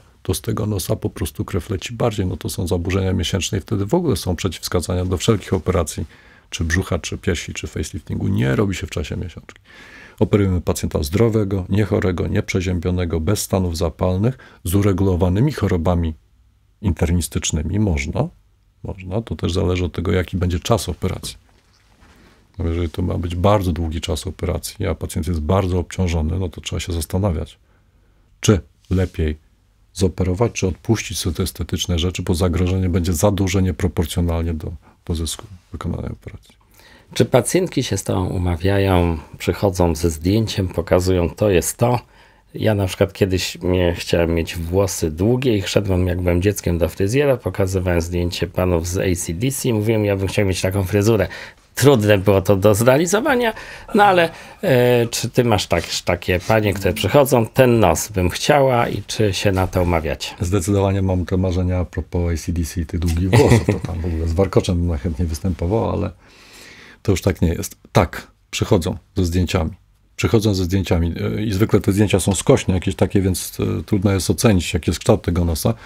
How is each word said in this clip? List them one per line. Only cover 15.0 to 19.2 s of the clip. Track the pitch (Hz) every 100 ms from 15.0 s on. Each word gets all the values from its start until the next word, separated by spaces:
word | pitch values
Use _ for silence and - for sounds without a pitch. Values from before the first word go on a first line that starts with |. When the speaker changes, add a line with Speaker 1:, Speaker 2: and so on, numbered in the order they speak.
| 98 87 90 98 147
Speaker 1:
chorobami | 123 98 90 82 87 80 78 _ _ _ _ _ _
internistycznymi. | 98 80 82 87 - 90 - 80 80 95
Można, | 107 73 71 - 170 - _ _ _ _
można. | - 98 92 101